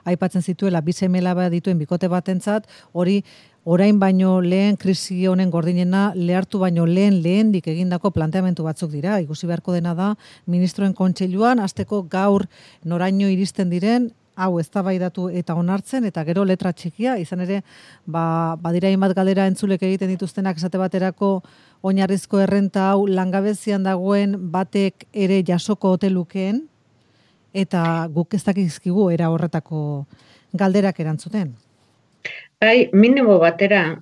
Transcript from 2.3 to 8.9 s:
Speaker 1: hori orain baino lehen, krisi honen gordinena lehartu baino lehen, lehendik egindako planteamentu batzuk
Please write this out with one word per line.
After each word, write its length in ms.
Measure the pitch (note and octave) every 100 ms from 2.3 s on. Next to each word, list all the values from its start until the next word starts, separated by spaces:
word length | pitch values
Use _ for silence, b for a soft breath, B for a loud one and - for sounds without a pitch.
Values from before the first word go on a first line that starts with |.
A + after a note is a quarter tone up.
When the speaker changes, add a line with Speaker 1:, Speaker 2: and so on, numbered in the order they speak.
| F#3 - G#3+ G#3+ b b
Speaker 1:
hori 300 | E3+ F3+ G3+ - b b b
orain 360 | - F3+ G3+ G#3
baino 400 | F#3+ F#3+ F#3+ F#3
lehen, 340 | F3 F#3+ G3+ G3+
krisi 500 | F#3 F3+ - F3+ F#3
honen 240 | F#3 F#3
gordinena 580 | E3 E3 F3+ F3+ F#3+ G3+ F#3
lehartu 440 | F3 F3+ F#3+ G#3
baino 260 | F#3 E3+ E3
lehen, 360 | F3+ G3+ F#3+
lehendik 460 | E3 F#3+ A3 G3 D#3+
egindako 420 | D#3+ F3+ F3 G3+
planteamentu 520 | E3+ D#3+ F3 F#3 F3 D#3+
batzuk 260 | D#3 E3